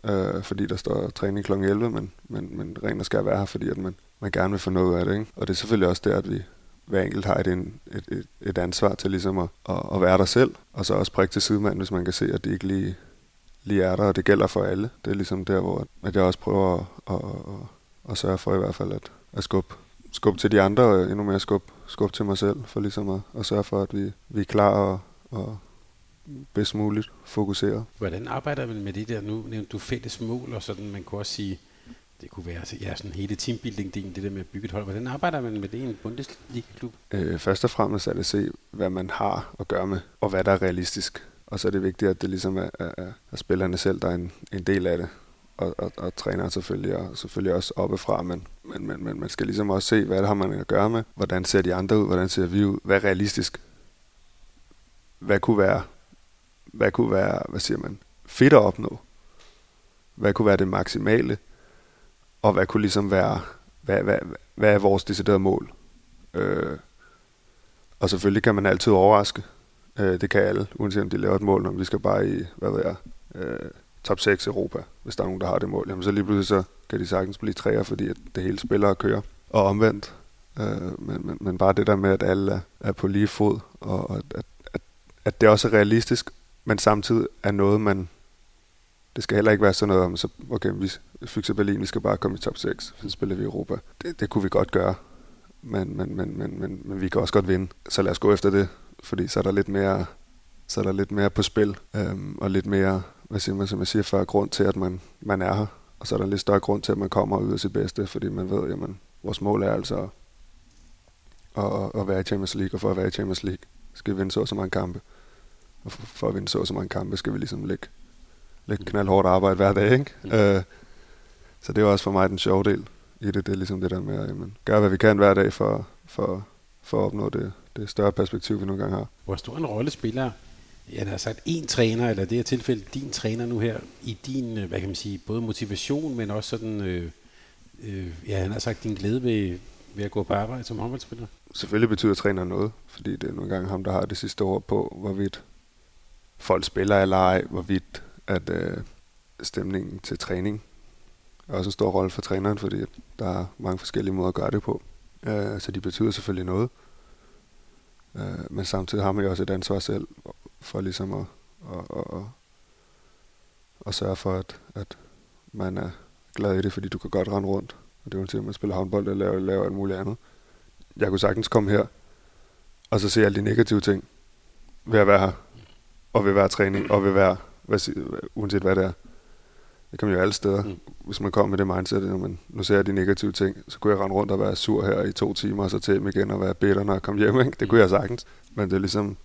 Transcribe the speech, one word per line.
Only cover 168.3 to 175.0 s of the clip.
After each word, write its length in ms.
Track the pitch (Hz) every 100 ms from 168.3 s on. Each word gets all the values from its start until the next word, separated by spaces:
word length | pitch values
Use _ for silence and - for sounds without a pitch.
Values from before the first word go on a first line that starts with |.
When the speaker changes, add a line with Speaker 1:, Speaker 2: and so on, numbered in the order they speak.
| 107
Speaker 1:
om 60 | 104
man 80 |
spiller 220 | 101 107 95
håndbold 320 | 95 101 101
eller 180 | 98 98
laver, 140 | 95
laver 240 | 95 95
alt 100 | 98
muligt 260 | 98 98 95
andet. 180 | 98 113 _ _ _ - - - - -
Jeg 120 | 104
kunne 100 | 95
sagtens 280 | 101 104 107
komme 240 | 113 101
her, 140 | 104 - - - - _ _ - _ - _ -
og 100 | 110
så 100 | 101
se 160 | 113 104
alle 100 | 101
de 60 |
negative 400 | 104 110 113 104
ting 260 | 101 95 - - _ _ _ - - - -
ved 140 |
at 80 | 110